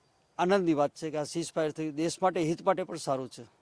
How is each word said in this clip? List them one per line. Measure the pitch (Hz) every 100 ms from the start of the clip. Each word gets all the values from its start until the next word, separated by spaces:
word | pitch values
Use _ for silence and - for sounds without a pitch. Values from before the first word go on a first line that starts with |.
| _ _ _ -
આનંદની | 180 202 170
વાત | 143 143
છે | - 160
કે | 151
આ |
સીઝફાયર | 147 170 156 165 156
થયું, | 151 156 143
દેશ | 165 -
માટે, | 185 175
હિત | 156 170
માટે | 180 180
પણ | 180 160
સારું | - 131 127
છે. | - 113 _